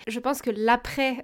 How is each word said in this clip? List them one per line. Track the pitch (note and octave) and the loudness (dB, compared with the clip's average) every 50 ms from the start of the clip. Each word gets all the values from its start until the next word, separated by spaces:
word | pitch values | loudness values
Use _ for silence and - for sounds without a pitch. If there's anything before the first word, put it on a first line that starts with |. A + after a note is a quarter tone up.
| - | -8
Je | A3+ A3 A#3+ | -6 -6 -2
pense | B3 C4 C#4+ C#4 | -2 -2 -2 0
que | - B3 | -2 -2
l'après, | G#3+ G#3 G#3+ A3+ A#3+ A#3+ - - - - C4+ C4+ B3+ B3 | -2 2 4 4 4 4 2 -2 -2 0 0 0 0 -2